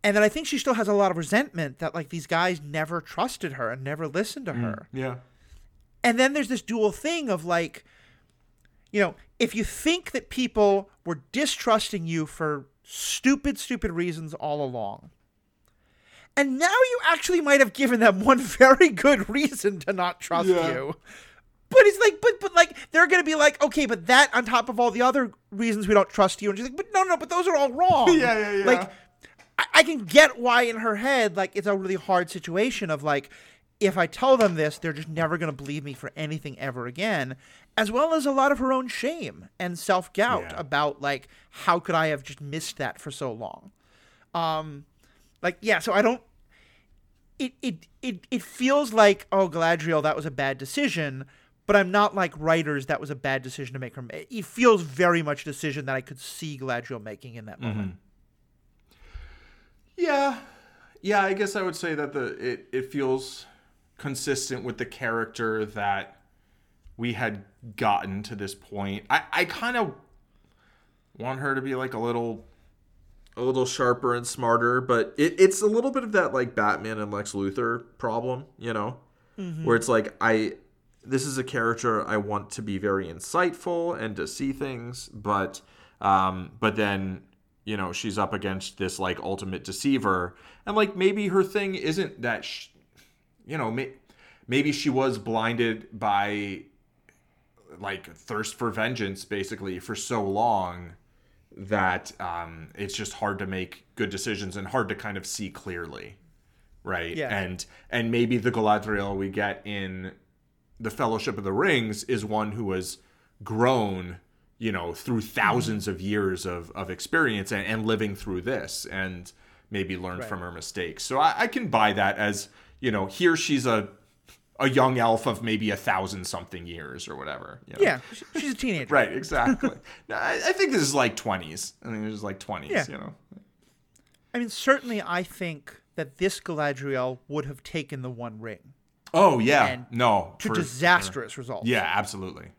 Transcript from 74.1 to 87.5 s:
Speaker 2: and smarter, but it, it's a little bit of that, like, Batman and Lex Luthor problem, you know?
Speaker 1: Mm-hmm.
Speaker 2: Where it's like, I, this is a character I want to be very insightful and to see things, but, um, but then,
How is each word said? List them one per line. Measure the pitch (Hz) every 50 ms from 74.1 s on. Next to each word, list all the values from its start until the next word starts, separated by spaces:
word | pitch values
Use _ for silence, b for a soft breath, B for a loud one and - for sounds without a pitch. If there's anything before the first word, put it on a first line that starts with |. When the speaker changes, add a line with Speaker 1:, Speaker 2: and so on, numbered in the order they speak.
| 120
Speaker 2:
and | 120 120
smarter, | 123 - - 123 117 117 117 117 120 123 127
but | 123 127 123 117 107 - -
it, | - 147 170 165 -
it's | 190 190 190 -
a | 214
little | 208 214 233 240 269
bit | 269 269 240
of | 214
that, | 214 196 170 139 131
like, | 131 123 117 -
Batman | - 104 104 95 78 101 110 110 107
and | 107 104 101
Lex | 101 104 -
Luthor | - 101 98 98 98 131 120 117 117 120 120 - _
problem, | _ - 117 110 117 120 127 127 131 147 - _
you | - 113 117 113
know? | 107 104 117 127 - _ _ _ _ _ _ _
Speaker 1:
Mm-hmm. | - 190 175 160 160 160
Speaker 2:
Where | 120 117
it's | 113 113
like, | 131 120 110 101 - - -
I, | - 113 113 110 110 - - - _ _ _ _ _ _ _ _ _
this | - 131 131 127
is | 147 131
a | 131 127
character | 127 - 123 113 117 117 117 - 120 110 104 -
I | - 107
want | 107 101 104 104 101 104 -
to | - -
be | 107 104 98
very | 92 98 101 95 95 95
insightful | 80 82 85 - - - 170 180 175 - - - 180 175 170 170 175 170
and | - 117 113 101
to | - -
see | - - - 139 135
things, | 135 135 143 135 131 117 117 120 123 - - - -
but, | 107 98 104 101 98 95 92 - - b b b b b b b b
um, | - 98 98 95 92 95 92 92 92 80 - -
but | 110 110 101
then, | 110 107 101 101 98 95 95 92 90 - _ _ _ _ _